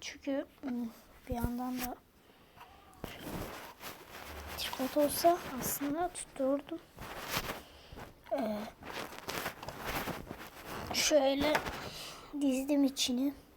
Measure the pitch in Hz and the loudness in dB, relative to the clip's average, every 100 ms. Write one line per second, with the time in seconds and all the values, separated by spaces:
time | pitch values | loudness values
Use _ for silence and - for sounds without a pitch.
0 | - - - 277 320 - 277 240 226 - | -10 -8 -2 -2 -4 -8 -4 -4 -4 -8
1 | - - - 240 240 240 254 254 247 269 | -18 -16 -6 -2 0 0 -4 -4 -4 -8
2 | - - - - - - - - - - | -14 -20 -20 -20 -20 -20 -20 -20 -20 -12
3 | - - - - - - - - - - | -12 -10 -8 -6 -6 -10 -14 -12 -12 -12
4 | - - - - - - - - 262 302 | -14 -14 -12 -10 -8 -6 -4 -2 2 6
5 | 294 - 339 349 - 254 - - 285 302 | 6 8 6 6 2 -4 -2 0 0 2
6 | 349 - - - 262 277 - 330 - - | 0 -2 -8 0 2 2 0 -8 -10 -12
7 | - - - - - - - - - - | -10 -8 -4 -4 -4 -6 -12 -20 -18 -14
8 | - - - 294 220 208 214 - - - | -16 -16 -4 -2 0 -2 -6 -10 -10 -8
9 | - - - - - - - - - - | -8 -8 -6 -4 -4 -6 -10 -8 -4 -2
10 | - - - - - - - - - - | -4 -6 -8 -12 -12 -14 -10 -8 -2 2
11 | - 302 269 277 294 302 - - - - | 6 8 8 6 4 4 0 -6 -8 -10
12 | - - - 294 277 254 277 285 269 269 | -10 -12 -8 2 4 4 4 6 6 4
13 | - 247 277 285 - | 0 2 0 -2 -10